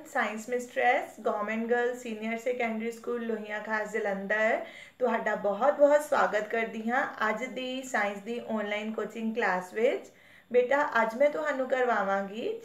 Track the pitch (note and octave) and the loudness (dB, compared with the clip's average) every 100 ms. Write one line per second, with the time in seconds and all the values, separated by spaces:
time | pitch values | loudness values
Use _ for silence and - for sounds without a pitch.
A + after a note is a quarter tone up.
0 | - C4 G#3+ A3 A#3 B3 B3 B3+ A#3+ C#4 | -4 -2 -2 -4 -6 -6 -4 2 4 4
1 | - - A3+ G#3 G#3+ A3 A3+ A#3+ A#3+ B3 | 0 -4 -2 -2 -2 -2 0 0 0 -2
2 | A#3 G#3+ A3 A3+ B3+ B3 A#3 A3 A3+ A3+ | -8 -6 -4 -4 -2 -2 -2 -2 -6 -6
3 | - A#3+ A#3 G#3+ G#3 G#3 A3 G#3+ G3 G#3+ | -6 -4 -4 -4 -6 -8 -4 -4 -2 -2
4 | G#3 F#3+ G3 G#3+ A3 - - - - - | -2 -2 -2 2 2 2 -4 -14 -20 -2
5 | A#3+ A3 G#3+ G3+ G3 G3 C4+ C#4 C#4+ D4 | 0 0 0 0 0 2 2 6 8 8
6 | D4 A#3+ F#3 G#3 G#3 A3+ A3+ A3 A3 B3+ | 4 2 4 2 -2 -2 -2 -4 0 0
7 | - - G#3+ G#3 B3+ B3+ B3+ C4 C4 A3+ | 0 -2 -2 -2 -4 -6 -6 -6 -4 -2
8 | G3+ G3+ A3+ A#3 A3+ A3 G3+ G#3 A3 A3 | -2 -4 -6 -8 -4 -4 -2 -2 -4 -4
9 | G#3 A3+ A3 A3+ G3+ F3+ F3+ G#3+ B3 F#4+ | -6 -4 -4 0 0 0 -2 2 2 2
10 | - - - - _ B3 B3 C#4 D4 A3+ | -6 -18 -20 -20 _ 2 4 4 4 2
11 | A3 A#3 D4 D#4 D4+ C4 B3+ C4 A#3+ G#3 | 2 4 2 4 -2 -2 0 2 2 2
12 | F#3+ G3 G3 G#3+ - - | 2 0 -2 -6 -6 -2